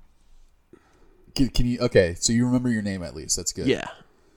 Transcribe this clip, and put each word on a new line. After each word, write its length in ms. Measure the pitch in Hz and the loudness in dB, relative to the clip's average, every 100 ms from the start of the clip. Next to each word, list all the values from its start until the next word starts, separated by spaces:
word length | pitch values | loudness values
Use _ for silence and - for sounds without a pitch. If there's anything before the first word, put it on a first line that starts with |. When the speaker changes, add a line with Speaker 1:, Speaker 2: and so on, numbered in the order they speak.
| - _ _ - - _ _ - _ _ _ _ - - | -20 _ _ -20 -20 _ _ -20 _ _ _ _ -10 0
Speaker 1:
Can, 120 | 127 | 0
can 160 | - 123 | 2 0
you? 120 | 123 | 2
Okay, 340 | 120 117 87 90 | 2 4 4 2
so 140 | - | 0
you 120 | 117 123 | 2 2
remember 220 | 127 123 | 2 0
your 140 | 110 | -2
name 200 | 101 95 | -2 -6
at 120 | 82 | -8
least. 220 | 69 - - | -10 -6 -4
That's 160 | 87 | -4
good. 140 | - 113 | -4 -2
Speaker 2:
Yeah. 200 | 101 - - - _ _ | -2 -4 -14 -20 _ _